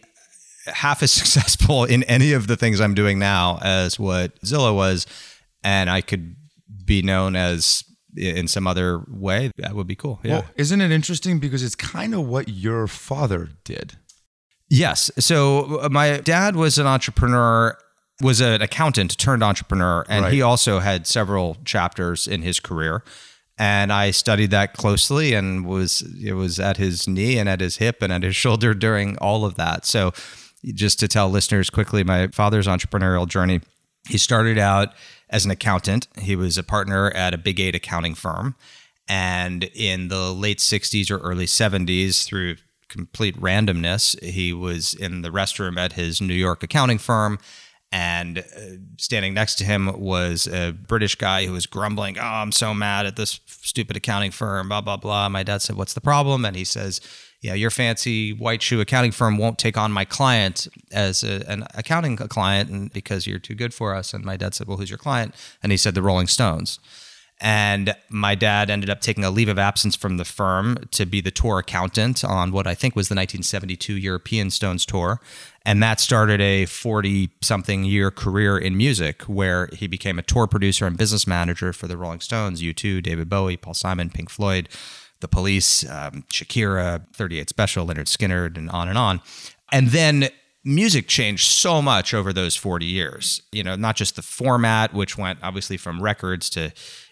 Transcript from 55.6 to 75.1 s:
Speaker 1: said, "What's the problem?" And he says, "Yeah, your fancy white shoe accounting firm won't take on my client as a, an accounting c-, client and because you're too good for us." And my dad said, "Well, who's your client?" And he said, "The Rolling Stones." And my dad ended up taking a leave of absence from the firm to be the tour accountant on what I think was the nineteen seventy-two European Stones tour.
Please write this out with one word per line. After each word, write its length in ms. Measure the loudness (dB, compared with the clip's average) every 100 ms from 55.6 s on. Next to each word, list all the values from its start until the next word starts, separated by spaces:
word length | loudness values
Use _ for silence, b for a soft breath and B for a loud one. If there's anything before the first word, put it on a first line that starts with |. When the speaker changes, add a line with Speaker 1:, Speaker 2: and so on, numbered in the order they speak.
Speaker 1:
said, 160 | -4 -6
"What's 160 | -6
the 80 | -4
problem?" 420 | 0 2 2 0
And 140 | -2 -4
he 80 | -6
says, 340 | -6 -6 -8 B B B B
"Yeah, 120 | -6
your 160 | -2 -2
fancy 640 | 0 0 0 -2 -2 -2
white 280 | -4 -4 -2
shoe 200 | 0 0
accounting 300 | 2 2 2
firm 240 | 2 2 2
won't 220 | 2 0
take 180 | -2 0
on 160 | 0
my 100 | -2
client 640 | -4 0 2 4 2 -2 -8 -12 _
as 320 | -2 0 0
a, 260 | -2 -4 -6
an 180 | -8 -8
accounting 440 | -8 -2 -2 -2 -4
c-, 100 | -4
client 420 | -2 0 0 0
and 220 | -6 -8
because 360 | -8 -6 -6 -6
you're 120 | -8
too 160 | -8 -8
good 180 | -8
for 220 | -6 -6 -4
us." 180 | -6
And 120 | -8 -8
my 100 | -6
dad 200 | -6 -6
said, 120 | -8
"Well, 100 | -8
who's 120 | -8
your 80 | -8
client?" 360 | -4 -2 -4 B B B
And 80 | 0
he 60 | 2
said, 160 | 2 2
"The 60 |
Rolling 260 | 2 2 2
Stones." 520 | 2 2 0 -6 -10 B B B B B -4
And 520 | 0 2 2 2 0 -4 -6
my 260 | -2 0
dad 360 | 2 2 2 2
ended 200 | 0 -2
up 120 | -2
taking 240 | -2 0 0
a 40 |
leave 200 | 2 2
of 100 | 2
absence 340 | 2 2 0
from 220 | 0 -2 -4
the 80 |
firm 540 | -4 -2 0 0 0 -2 -4
to 140 | -4 -2
be 140 | -2
the 120 | -2
tour 280 | -2 0 0
accountant 640 | -2 -2 -2 0 0 0
on 300 | -2 0 0
what 120 | 0 -2
I 80 | -2
think 200 | -2 0
was 140 | 0
the 60 | -2
nineteen 280 | -2 -4
seventy-two 520 | -4 -4 -6 -8 -6 -4
European 540 | -4 -4 -2 -2 0
Stones 360 | -2 -2 -2 -2
tour. 340 | 0 0